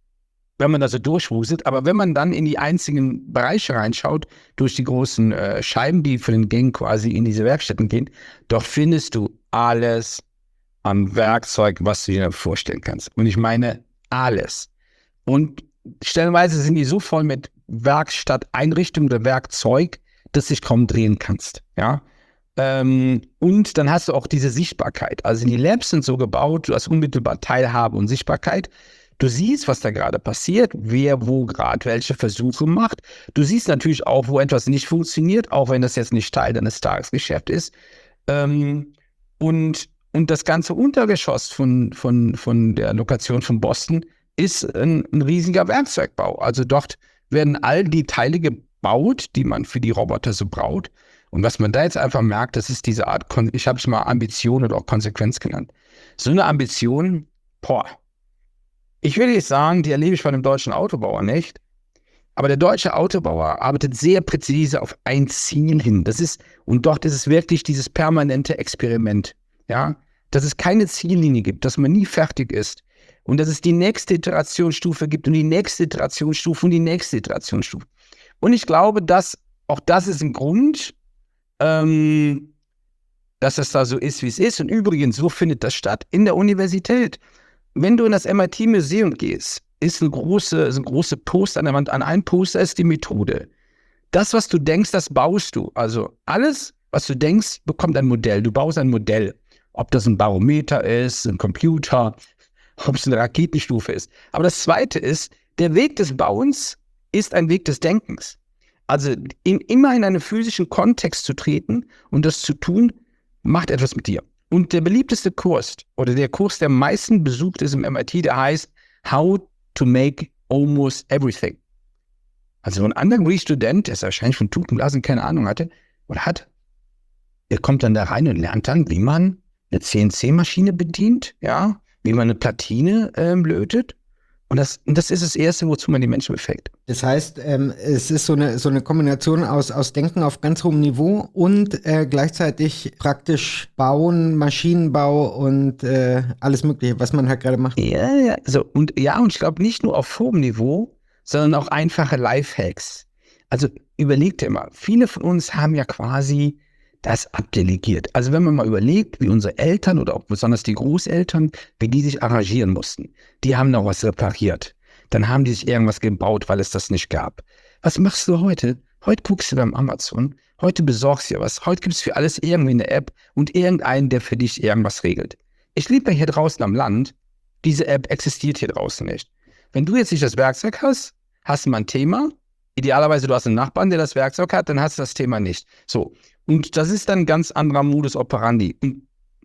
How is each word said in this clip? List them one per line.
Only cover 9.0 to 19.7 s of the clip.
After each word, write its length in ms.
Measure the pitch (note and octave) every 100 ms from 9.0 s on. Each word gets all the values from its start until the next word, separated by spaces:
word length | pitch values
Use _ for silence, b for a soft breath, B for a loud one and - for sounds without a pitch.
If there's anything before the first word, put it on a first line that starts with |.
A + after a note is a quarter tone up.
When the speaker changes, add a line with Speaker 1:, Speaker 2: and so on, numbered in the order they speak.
| -
Speaker 1:
du 140 | A2+ G2+ - -
alles 720 | A2+ A#2 A#2 A#2 A#2 A2 - - _ _ _ _ _
an 300 | - G2 G2
Werkzeug, 640 | A#2 A2 A2+ - - G#2 F#2
was 240 | F#2+ G2+ -
du 60 |
dir 200 | F#2+ F#2
vorstellen 480 | - - E2 - -
kannst. 300 | - - - -
Und 100 | A2+
ich 100 | F#2+
meine 480 | A2+ A2+ A#2+ A2+ _ _ -
alles. 600 | B2+ B2+ G#2+ - - - _ _ _ _ _
Und 400 | - C#3 D3+ - - _ - -
stellenweise 600 | - - E3+ F3 F3+ D#3
sind 140 | D3 D#3+
die 100 | C3+
so 120 | F#3+
voll 260 | - D#3+
mit 260 | D3+ C3+ - _ -
Werkstatteinrichtung 1400 | A2+ B2+ C#3+ D#3 - - C3 - A2+ D3+ E3 F3 -
oder 180 | D3 A#2+
Werkzeug, 760 | A#2+ C3 - - -